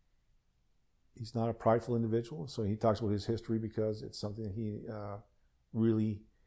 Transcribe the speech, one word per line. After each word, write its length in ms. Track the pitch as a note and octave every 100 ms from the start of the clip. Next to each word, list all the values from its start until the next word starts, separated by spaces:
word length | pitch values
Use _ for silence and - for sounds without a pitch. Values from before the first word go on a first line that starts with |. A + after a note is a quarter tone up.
| _ _ _ _ _ _ _ _ _ _ _ -
he's 180 | A2
not 160 | A#2 A#2
a 40 |
prideful 420 | A2+ A2+ A#2 A#2+ A#2+
individual, 520 | A2+ A2+ A#2 D#3 D3
so 160 | -
he 120 | G2+ G#2+
talks 240 | A#2 G#2
about 120 | A2
his 140 | G#2 -
history 320 | A2+ - A2+
because 440 | A2 - G#2+ G#2+
it's 160 | A#2+ -
something 240 | G#2 G#2
that 100 | G#2+
he, 280 | G2+ G#2+ G#2 -
uh, 260 | G#2+ G#2 G2+ - _ _ _ _
really, 480 | A2+ A2+ A2 A2 G2 - _